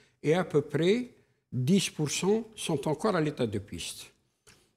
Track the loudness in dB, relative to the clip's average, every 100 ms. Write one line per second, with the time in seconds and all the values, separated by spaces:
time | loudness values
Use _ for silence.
0 | _ _ 0 0 2 0 0 0 2 2
1 | 0 -12 _ _ _ -4 4 4 2 -2
2 | -4 0 0 0 -2 -8 -4 -2 -2 0
3 | 0 2 0 0 -2 -2 -6 -10 -10 -12
4 | -18 _ _ _ _ _ _